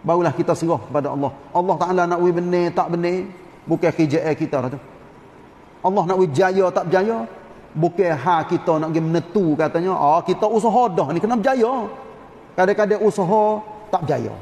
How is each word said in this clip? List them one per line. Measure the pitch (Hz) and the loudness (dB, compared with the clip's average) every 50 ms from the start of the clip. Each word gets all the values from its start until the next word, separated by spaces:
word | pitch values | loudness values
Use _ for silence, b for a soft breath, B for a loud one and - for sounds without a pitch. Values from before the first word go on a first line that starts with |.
Barulah | - 160 170 175 175 165 | 0 0 0 2 2 0
kita | - - 160 165 165 | 0 -2 -2 -2 -2
serah | - 165 165 165 147 | -2 0 -2 -2 -4
kepada | - - 127 147 135 139 | -4 -4 -4 -4 -4 -2
Allah. | 131 143 139 135 - - - - | -4 -4 -4 -4 -6 -10 -20 -4
Allah | - 170 180 190 180 | -2 -2 0 0 0
Ta'ala | 151 175 175 185 185 175 170 | -2 0 0 2 0 2 0
nak | 175 175 175 | 0 2 2
wui | 180 | 2
benar, | 175 170 175 175 180 175 175 170 | 2 2 0 0 0 0 0 0
tak | 170 190 175 160 | 0 -2 -2 -2
benar, | 170 175 170 175 180 185 185 202 - - - - - - - - | -2 -2 -2 -2 -2 -4 -6 -8 -12 -18 -20 -20 -20 -18 -4 -4
bukan | 165 165 - 165 | -2 0 0 0
K | - - 160 147 | 2 2 0 2
J | 131 165 - | 2 0 0
L | 160 147 | 0 -2
kita | - 160 143 - 139 123 | -2 -2 -2 -2 -4 -4
lah | 127 | -4
tu. | 131 135 - - - - - - - - - - - - - - - - - - - - - | -8 -10 -14 -18 -20 -20 -20 -20 -20 -20 -20 -20 -20 -20 -20 -20 -20 -20 -20 -20 -20 -4 -2
Allah | 180 196 208 170 170 | 0 0 2 0 0
nak | 190 | 2
wui | 185 185 175 | 2 2 2
jaya, | 135 135 190 185 190 190 190 180 | 4 2 2 2 4 2 2 2
tak | 175 196 180 170 | 2 0 -2 2
berjaya, | 175 185 190 220 226 226 226 226 - - - - - - - - - | 2 2 2 2 -2 -4 -6 -8 -12 -18 -20 -20 -20 -20 -20 -12 -4
bukan | 151 160 170 165 - 190 175 160 | 0 0 0 2 2 0 2 0
ha | 139 120 175 175 160 151 - | 0 2 2 2 2 0 0
kita | 175 160 - - 165 156 | -2 -2 0 0 0 0
nak | 156 160 | 0 0
pergi | 156 165 160 | 0 0 0
menentu | 160 165 170 - - - 214 190 160 151 | 2 0 0 -2 0 0 0 2 2 2
katanya, | 139 160 151 147 170 170 190 185 | 2 0 0 0 0 0 0 0
"Ah, | - 143 143 151 175 170 | 2 2 2 2 2 2
kita | - 185 185 220 208 | 0 -2 0 0 0
usaha | 226 220 208 233 202 247 247 233 | 2 2 2 2 2 4 2 2
dah | 175 165 165 135 | 2 0 -2 0
ni, | 170 170 | -2 -2
kena | 165 214 247 | 0 0 0
berjaya." | 233 196 269 262 262 220 233 262 254 214 - - - - - - - - - - - - - - | 0 0 0 2 2 2 0 0 -4 -4 -8 -10 -14 -18 -20 -20 -20 -20 -20 -20 -20 -20 -12 -2
Kadang-kadang | - 185 185 202 202 214 190 214 196 208 | 0 2 2 2 2 2 0 0 2 2
usaha | 214 - - 190 165 208 220 214 214 214 208 - - - - - - | 0 2 2 0 2 2 2 2 2 0 -2 -6 -12 -16 -18 -8 -4
tak | - 180 156 | -4 -4 0
berjaya. | 135 147 123 117 107 104 98 | -2 -2 -2 -2 -6 -10 -12